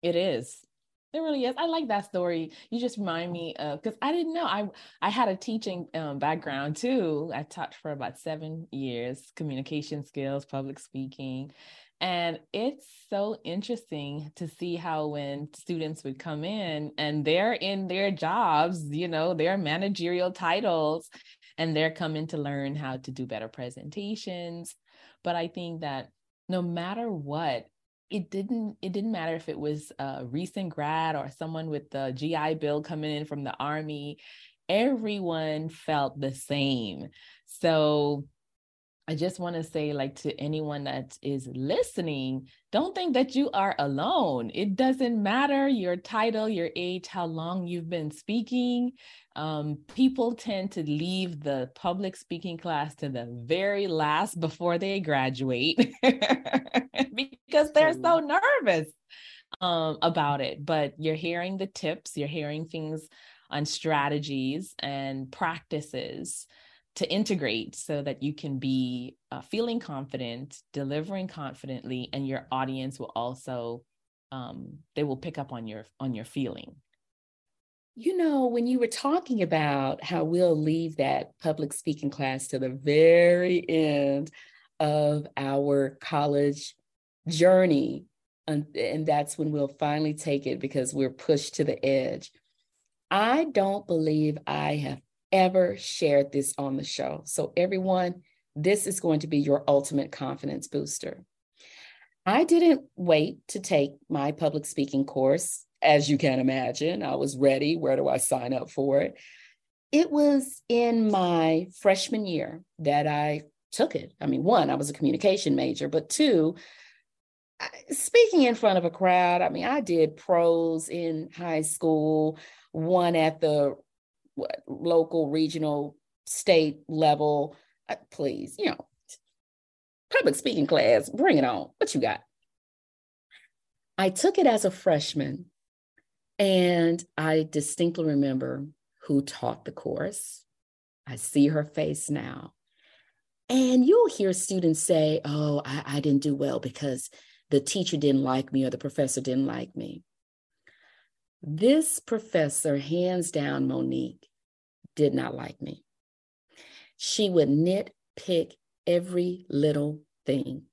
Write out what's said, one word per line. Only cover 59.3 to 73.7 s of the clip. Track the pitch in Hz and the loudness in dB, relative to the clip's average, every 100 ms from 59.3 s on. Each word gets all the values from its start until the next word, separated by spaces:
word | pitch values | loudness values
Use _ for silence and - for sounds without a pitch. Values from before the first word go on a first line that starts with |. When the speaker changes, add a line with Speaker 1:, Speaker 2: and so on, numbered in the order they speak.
| - _ - | -20 _ -6
Speaker 1:
um, | 185 170 160 151 | -2 0 0 2
about | 170 170 147 143 | 0 2 0 0
it. | 131 - | -2 -6
But | 143 160 143 - | -2 0 0 -2
you're | 156 156 | -4 -2
hearing | 165 170 180 190 | -4 -4 -4 -6
the | 190 | -8
tips, | - 160 156 - - | -6 -6 -6 -8 -8
you're | 147 | -6
hearing | 160 147 151 160 | -6 -6 -6 -8
things | 165 156 156 - _ - _ _ | -8 -8 -8 -12 _ -20 _ _
on | 147 147 | -6 -4
strategies | - 160 151 143 147 147 139 131 147 190 - | -4 -2 0 0 -2 -4 -4 -4 -4 -8 -10
and | - 139 139 135 131 | -8 -6 -8 -8 -10
practices | - 175 170 _ 156 147 127 - - 180 - - _ _ _ _ - | -6 -4 -4 _ -8 -8 -10 -10 -10 -10 -12 -14 _ _ _ _ -8
to | - | -2
integrate | 185 214 185 139 110 - - | 0 0 0 -2 -2 -6 -12
so | - 151 | -8 -6
that | 139 135 | -4 -4
you | 139 | -6
can | 147 151 135 | -6 -6 -4
be, | 135 131 127 123 123 - _ | -2 -2 -2 -6 -10 -16 _
uh, | 131 | -14
feeling | - 214 240 233 | -8 -4 -2 -4
confident, | - 143 139 - 123 117 131 - _ | -6 -10 -8 -8 -8 -10 -12 -18 _
delivering | 143 135 147 160 196 185 | -8 -4 -4 -6 -6 -8
confidently, | 160 143 139 135 127 - 127 127 | -8 -12 -12 -12 -10 -8 -8 -6
and | 135 135 | -6 -4
your | 135 - | -6 -4
audience | 131 131 131 131 131 | -4 -2 -4 -8 -8
will | 123 - | -8 -6
also, | 120 131 - 127 117 | -6 -6 -10 -8 -8